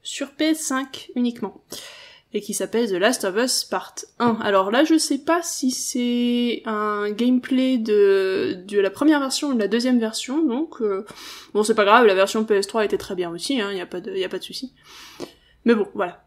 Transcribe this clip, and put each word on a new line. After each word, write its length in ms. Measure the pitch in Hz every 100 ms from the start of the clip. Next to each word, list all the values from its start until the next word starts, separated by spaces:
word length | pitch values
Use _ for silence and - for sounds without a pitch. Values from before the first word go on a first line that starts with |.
sur 280 | - - 277
P 140 | - 311
S 140 | 311
cinq 500 | - 262 269 - -
uniquement. 480 | 247 240 233 196 - _ - - - - - _ 214
Et 40 |
qui 120 | 208
s'appelle 380 | 214 190 220 233
The 40 |
Last 280 | 180 214 254
of 140 | 196 190
Us 260 | 254 -
Part 320 | - 190 - - - -
un. 180 | 240 226
Alors 300 | 208 196 190
là, 100 | 233
je 160 | 311 320
sais 200 | - 277
pas 200 | 302 339
si 260 | 339 - 254
c'est 920 | 254 - 247 240 240 240 240 240 -
un 480 | - 214 214 208 208
gameplay 640 | 208 240 254 - 254 262 254
de, 800 | 220 208 202 196 190 190 - 185 190
de 140 | 202
la 100 | 196
première 300 | - 294 294
version 300 | 269 - 294
ou 40 |
de 60 | 247
la 80 | 196
deuxième 320 | 226 254 247
version, 440 | 220 220 - 294
donc, 380 | 311 240 330 -
euh, 240 | 214 196 220 - - - -
bon, 100 | 202
c'est 140 | 214 214
pas 80 |
grave, 220 | 196 226 226
la 80 | 190
version 280 | 202 226
P 120 | 220 202
S 100 | 196
trois 180 | 226
était 140 | 208 185
très 160 | -
bien 160 | 185 175
aussi, 300 | 170 - 269
hein, 100 | 202
y 80 | 196
a 60 | 175
pas 140 | 180
de, 100 | 196 190
y 80 |
a 40 | 185
pas 120 | 185
de 20 |
souci. 300 | - - 254 _ - - - - - - _ _
Mais 120 | 233 226
bon, 100 | 196
voilà, 300 | 202 175 -